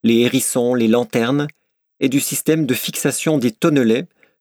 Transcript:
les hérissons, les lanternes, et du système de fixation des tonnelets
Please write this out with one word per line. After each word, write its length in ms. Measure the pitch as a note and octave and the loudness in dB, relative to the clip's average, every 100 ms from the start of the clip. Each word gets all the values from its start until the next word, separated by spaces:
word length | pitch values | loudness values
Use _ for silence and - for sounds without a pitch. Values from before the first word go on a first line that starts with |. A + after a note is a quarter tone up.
les 180 | A2+ A#2 | 2 2
hérissons, 540 | A#2+ C3 - C3 A#2+ | 2 0 -2 -2 0
les 140 | B2 A2+ | 2 2
lanternes, 600 | A#2+ A#2+ B2 A#2 C#3+ D3 _ _ _ _ _ | 2 0 -2 0 -2 -4 _ _ _ _ _
et 100 | C3+ | -2
du 100 | C3+ | 0
système 460 | - C#3 - D#3+ C#3 | -2 -6 -2 0 0
de 80 | |
fixation 640 | B2 - - D3 - E3 D3+ | -2 -4 -4 -4 -2 -2 0
des 120 | A#2+ | 0
tonnelets 560 | - E3+ C#3+ A#2 A2+ F3 _ _ _ | 0 0 2 2 0 -2 _ _ _